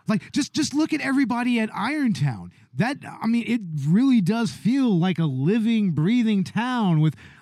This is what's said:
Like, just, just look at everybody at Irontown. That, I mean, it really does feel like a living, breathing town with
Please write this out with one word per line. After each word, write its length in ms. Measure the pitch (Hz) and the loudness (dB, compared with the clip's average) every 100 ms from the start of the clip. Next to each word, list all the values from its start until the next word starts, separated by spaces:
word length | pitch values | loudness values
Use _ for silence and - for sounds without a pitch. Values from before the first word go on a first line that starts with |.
| - | -4
Like, 240 | 220 - | -4 -2
just, 220 | - 277 | -6 -4
just 180 | - 294 | -4 -2
look 180 | 277 311 | 0 -2
at 80 | 302 | -2
everybody 580 | 262 269 262 240 247 240 | -2 0 0 0 0 0
at 100 | 220 | -2
Irontown. 800 | - 208 302 262 196 147 104 87 - _ | -4 -4 -2 0 0 -2 -2 -12 -20 _
That, 260 | 123 226 285 107 - | -4 -2 -2 -10 -8
I 60 | 220 | -2
mean, 180 | 233 208 | -2 0
it 140 | 240 185 151 139 | -4 -4 -6 2
really 340 | 185 269 247 | 2 4 4
does 300 | 170 226 220 | 2 0 -2
feel 440 | - - 269 254 180 | -2 -2 2 2 2
like 220 | 185 170 | 0 0
a 60 | 160 | -2
living, 640 | 131 143 226 220 226 208 | 0 0 2 2 0 0
breathing 540 | 151 160 247 220 208 | 0 2 2 2 0
town 560 | 185 - 240 247 202 156 | 0 -4 -2 0 2 4
with 160 | 156 - - - | 2 0 -16 -20